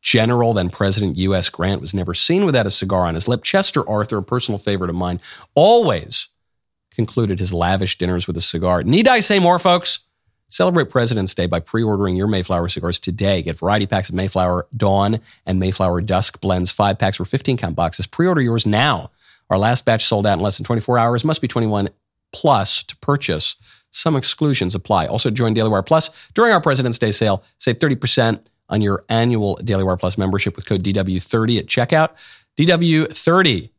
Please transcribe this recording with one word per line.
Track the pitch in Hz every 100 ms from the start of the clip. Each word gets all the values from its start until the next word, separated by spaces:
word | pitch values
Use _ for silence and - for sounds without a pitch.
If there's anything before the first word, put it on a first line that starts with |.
General, | - 117 113 120 117
then | 107 90
President | - 101 98 101 73
U | 95
S | 95 85
Grant | - 90 98
was | 82 95
never | 90
seen | 87 - 175 202
without | 131 117
a |
cigar | - 95 95 90
on | 82
his | -
lip. | 120
Chester | - 196 196 - -
Arthur, | 107 104 104
a |
personal | 95 123 - 101
favorite | - 101 90
of | 85
mine, | 90 90 - - - -
always | 180 233 196 92 - - - _ _ _ _ _ _
concluded | - 110 - 110 92
his | 92 90
lavish | 85 95 92 -
dinners | 90 90 85
with | 85
a |
cigar. | - 85 90 90
Need | 85 160 233
I | 247
say | - 202
more, | 175 175
folks? | 185 175 170 - _ _ _ _ _
Celebrate | - 180 175 139
President's | 131 117 113 95
Day | - 90
by | 85
pre-ordering | 85 113 113 104 98 92
your | 101
Mayflower | 101 87 90 87
cigars | - 85 87
today. | - 90 98 95
Get | 82 78
variety | 90 104 101
packs | 101 98
of | 92
Mayflower | 95 92 90 90 - 107
Dawn | 101 98 101 113 - - -
and | 92
Mayflower | 92 95 92 87
Dusk | 104 92 - -
blends, | 95 90 90
five | - 101 98
packs | 98 95
or | 90
fifteen | 143 - 123
count | 87
boxes. | 78 85 - -
Pre-order | - 175 170
yours | 123 113 107
now. | 104 139 104 80 _ _ _ _
Our | 95
last | 104 120 -
batch | 113 -
sold | 107 104
out | 95
in |
less | 101 95
than | 101
twenty-four | 117 104 123
hours. | 117 120
Must | 147 156
be | 120
twenty-one | - 113 104 98 _ _ _ _
plus | - 160 123 98 -
to | - -
purchase | - 143 - 78 - - _ - _
Some | - 165 143
exclusions | - - 151 135 90
apply. | 95 - 98 -
Also, | - -
join | 107 117
Daily | 113 110
Wire | 101
Plus | 95 160 156 - -
during | - 233
our | 196
President's | 160 131 127 117
Day | 113
sale. | 101 110 95 _ _
Save | - 117
thirty | 156 135
percent | 123 - 117 - _ _ _
on | 107
your | 104 98 -
annual | 117 120 117 101 -
Daily | 117 98
Wire | 95 90
Plus | 92 -
membership | 95 95 101 -
with | -
code | 98
D | 92
W | 98 95 92
thirty | - 117 110 117
at | -
checkout. | - 120 156 156 - - - _ -
D | 160
W | 170 170 156 160
thirty | - - 175 180 101 110